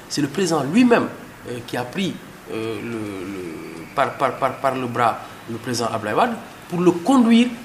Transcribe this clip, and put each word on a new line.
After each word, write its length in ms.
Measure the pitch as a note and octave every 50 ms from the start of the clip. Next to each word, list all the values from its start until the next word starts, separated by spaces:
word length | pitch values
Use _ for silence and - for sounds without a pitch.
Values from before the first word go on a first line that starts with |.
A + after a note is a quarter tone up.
| - -
c'est 120 | - D3
le 60 | C#3+
président 360 | C#3 - G3+ F#3+ D#3+ E3 D3+ C3
lui-même, 440 | C#3 F3 B3 B3+ A#3+ A#3 E3+ A#2 - - - - - - - - B2
euh, 100 | A#2+ B2 A#2+
qui 100 | - -
a 60 | B2 A#2+
pris, 300 | - - F3+ G3 D3+ B2 - - - - - - -
euh, 280 | - A2 A2+ A2+ A2 G2+
le, 100 | A2+ A#2+
le, 920 | A#2 A2 G#2+ G#2 G2 F#2+ F#2 G2 G2 F#2 F2+ E2 D#2 E2 E2 D#2+ E2 E2 D#2+ - -
par, 180 | - C3 A#2+ -
par, 240 | - C#3+ B2 B2
par, 200 | - C3+ B2+ B2+
par 180 | - - C3+ B2+
le 120 | C3 B2+
bras 320 | A#2 A#2 B2 A#2 A2 G#2 - - - - - - A2+
le 80 | A2+
président 300 | A2 - B2+ A#2+ A2 A#2 A2+ A#2
Abdoulaye 220 | A2 G#2 G#2 A2+
Wade 180 | D#3+ A3+ A#3+ A3+ - - - - - - -
pour 120 | F3+ E3+
le 100 | F3+ E3+
conduire, 560 | E3+ F3 - B3+ C#4 B3+ A3+ A3+ A#3 A#3 B3 B3 - -